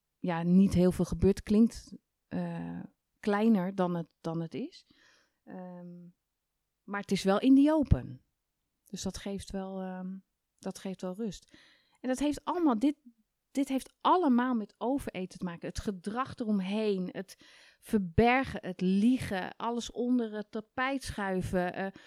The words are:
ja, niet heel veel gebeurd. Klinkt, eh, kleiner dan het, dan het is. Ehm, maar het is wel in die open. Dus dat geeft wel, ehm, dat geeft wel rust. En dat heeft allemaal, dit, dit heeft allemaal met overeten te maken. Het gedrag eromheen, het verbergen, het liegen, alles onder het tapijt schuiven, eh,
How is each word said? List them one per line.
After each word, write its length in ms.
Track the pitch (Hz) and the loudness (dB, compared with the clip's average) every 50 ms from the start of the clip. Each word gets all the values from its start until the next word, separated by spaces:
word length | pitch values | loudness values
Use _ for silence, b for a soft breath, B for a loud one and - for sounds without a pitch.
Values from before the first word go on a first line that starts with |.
| _ _ _ _ | _ _ _ _
ja, 240 | - 180 170 165 | -4 -4 -2 0
niet 320 | 170 175 180 190 196 190 - | 2 6 6 6 6 6 6
heel 180 | 175 180 185 | 4 4 4
veel 120 | 175 - 175 | 4 2 -2
gebeurd. 380 | - 180 165 - 190 196 - | -2 0 2 4 4 4 2
Klinkt, 500 | - - 208 208 233 220 - - - - - - _ _ _ _ _ _ | 0 2 4 4 4 4 2 -6 -16 -18 -20 -20 _ _ _ _ _ _
eh, 520 | - 180 175 170 170 170 170 170 170 - - - _ _ _ _ _ _ | -8 -6 -6 -6 -6 -8 -8 -8 -10 -12 -12 -14 _ _ _ _ _ _
kleiner 540 | - 214 202 208 214 233 226 190 175 185 196 | -4 -2 0 2 4 4 4 4 2 -2 -2
dan 200 | 190 180 175 175 | -2 -2 0 0
het, 120 | 170 165 - _ _ | -4 -6 -8 _ _
dan 200 | _ 165 165 165 | _ -6 -6 -4
het 140 | 165 160 - | -6 -6 -8
is. 320 | 131 240 349 - - _ b b b b b b b b b b b _ | -8 -10 -10 -12 -20 _ b b b b b b b b b b b _
Ehm, 640 | - - 185 180 180 180 180 175 175 175 175 175 175 _ _ _ _ _ _ _ _ _ _ _ _ _ _ _ | -18 -16 -14 -14 -14 -16 -16 -16 -18 -18 -18 -20 -20 _ _ _ _ _ _ _ _ _ _ _ _ _ _ _
maar 160 | - 202 202 | -10 -8 -8
het 100 | 196 - | -2 -2
is 100 | 196 180 | -2 0
wel 180 | - 190 190 208 | 2 2 2 4
in 140 | - 262 269 | 6 6 8
die 180 | 269 277 302 | 8 8 6
open. 500 | 311 320 277 - - 131 - - 123 - _ _ _ _ _ _ _ _ _ _ _ _ _ | 4 2 4 2 2 2 2 -8 -14 -16 _ _ _ _ _ _ _ _ _ _ _ _ _
Dus 180 | _ - 185 | _ -14 -8
dat 160 | - 196 185 - | -8 -8 -8 -8
geeft 320 | - 202 202 190 - - | -10 -8 -8 -8 -10 -10
wel, 300 | - 196 190 190 190 190 | -10 -8 -8 -8 -8 -8
ehm, 360 | 185 185 185 185 185 185 190 190 - _ _ _ _ _ _ _ | -8 -8 -10 -10 -10 -12 -12 -14 -16 _ _ _ _ _ _ _
dat 200 | - 185 185 - | -10 -10 -10 -8
geeft 220 | - 196 185 - | -10 -10 -10 -8
wel 140 | - 185 180 | -8 -8 -6
rust. 420 | 196 233 208 170 - _ b b b b b b b b b b b | -6 -6 -8 -8 -10 _ b b b b b b b b b b b
En 80 | - 254 | -4 -4
dat 100 | 262 254 | -2 0
heeft 260 | 269 294 285 - - | 0 -2 -2 -2 -4
allemaal, 340 | - 294 359 339 294 277 208 | -4 -2 2 4 4 4 4
dit, 180 | 247 294 294 - _ 240 _ _ _ _ _ _ _ _ | 2 0 0 -2 _ -20 _ _ _ _ _ _ _ _
dit 180 | _ 269 277 - | _ -4 -2 -2
heeft 240 | 269 262 - - _ _ | -2 -6 -6 -8 _ _
allemaal 540 | - 269 320 370 349 285 247 240 247 262 254 | 2 2 4 4 4 4 4 4 2 2 0
met 200 | 220 208 - _ _ | -2 -4 -6 _ _
overeten 600 | 202 233 277 277 - - - 185 185 185 - - | -4 -2 -2 -2 -4 -6 -8 -8 -8 -8 -8 -8
te 60 | - | -8
maken. 240 | 175 170 165 - - | -8 -8 -8 -10 -10
Het 120 | - - | -8 -6
gedrag 540 | - 220 202 180 - 208 208 247 269 262 - | -6 -6 -6 -6 -8 -6 -6 -4 -6 -6 -6
eromheen, 720 | - 247 214 214 196 185 185 202 220 220 214 202 185 180 180 | -6 -2 0 0 0 0 0 -2 0 0 0 0 0 -2 -6
het 240 | - - 190 - - b b b b b b b b b | -6 -10 -12 -12 -16 b b b b b b b b b
verbergen, 800 | _ - - 214 190 170 165 - 226 240 247 262 262 - - 196 - | _ 0 0 0 0 2 4 4 6 6 6 4 2 -2 -6 -8 -8
het 140 | - 180 - | -8 -4 0
liegen, 760 | 185 185 190 196 208 240 262 254 - - 214 185 180 - - | 2 2 4 4 4 4 4 2 0 -4 -4 -4 -6 -6 -8
alles 340 | _ - 226 240 240 226 - | _ -4 -4 -4 -4 -6 -8
onder 420 | - - 240 247 254 247 233 214 | -6 -4 0 0 0 0 0 -2
het 180 | 208 214 208 - | -6 -10 -10 -8
tapijt 520 | - 220 208 _ _ - 254 262 277 262 | -10 -10 -10 _ _ -4 -2 -2 -2 -4
schuiven, 720 | - - - - 202 196 190 185 180 - - 180 180 180 - | -6 -8 -6 -4 -4 -2 -2 -2 -2 0 -2 -2 -2 -2 -4
eh, 120 | - 190 196 B B B | -6 -8 -8 B B B